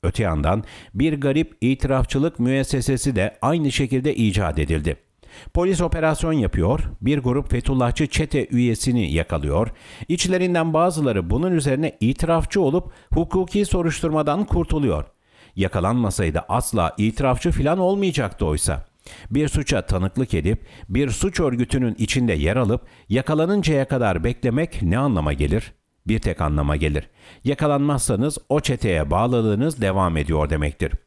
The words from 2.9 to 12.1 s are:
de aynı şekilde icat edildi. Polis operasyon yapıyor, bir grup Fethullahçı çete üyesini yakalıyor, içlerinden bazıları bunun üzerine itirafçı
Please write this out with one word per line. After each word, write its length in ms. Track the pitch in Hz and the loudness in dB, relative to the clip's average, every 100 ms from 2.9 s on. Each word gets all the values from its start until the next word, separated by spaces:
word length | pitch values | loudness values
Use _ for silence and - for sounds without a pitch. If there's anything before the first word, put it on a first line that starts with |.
| 131 143 113 | 0 0 0
de 220 | 95 - | -2 -2
aynı 300 | 123 165 147 | -2 0 0
şekilde 440 | - 135 131 139 - | -2 0 0 0 2
icat 440 | 110 98 92 76 | 2 2 -2 -2
edildi. 380 | 71 80 76 71 _ _ - - - | 0 0 -2 -6 _ _ -20 -20 -6
Polis 280 | 165 180 180 | 0 2 2
operasyon 500 | 170 165 156 151 165 | 0 2 0 2 0
yapıyor, 480 | 156 98 87 85 127 - - | 2 2 2 2 2 -2 -4
bir 180 | 110 147 | -2 0
grup 300 | 123 127 135 | 0 -2 0
Fethullahçı 580 | 120 - 131 120 117 147 | -2 0 0 0 0 -2
çete 400 | - 127 147 113 | 0 0 -2 0
üyesini 680 | 123 120 110 - 120 87 | 2 2 2 0 2 2
yakalıyor, 560 | 78 80 80 71 71 113 - - - - | 0 -2 -2 0 0 -2 -6 -18 -18 -4
içlerinden 680 | 170 180 185 180 170 165 | -2 0 0 2 0 2
bazıları 560 | 156 175 160 139 101 85 | 2 2 2 0 0 0
bunun 220 | 113 180 | 0 2
üzerine 460 | 170 143 135 160 - | 0 0 0 -2 0
itirafçı 640 | 110 | 0